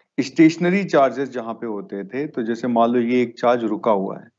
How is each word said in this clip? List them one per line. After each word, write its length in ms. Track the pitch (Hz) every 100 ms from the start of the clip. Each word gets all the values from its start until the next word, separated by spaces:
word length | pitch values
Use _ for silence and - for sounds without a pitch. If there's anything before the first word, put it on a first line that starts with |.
| _ -
stationary 680 | - - 156 - 175 196
charges 440 | 190 156 135 120 135
जहां 260 | 120 113
पे 120 | 113 117
होते 380 | 104 95 101
थे, 220 | 95 127 151
तो 160 | -
जैसे 260 | 110 117 127
मान 220 | 120 117
लो 100 | 123
ये 220 | 117 123
एक 160 | 120 -
charge 260 | 123 123
रुका 280 | 113 104 117
हुआ 260 | 101 98 -
है 100 | -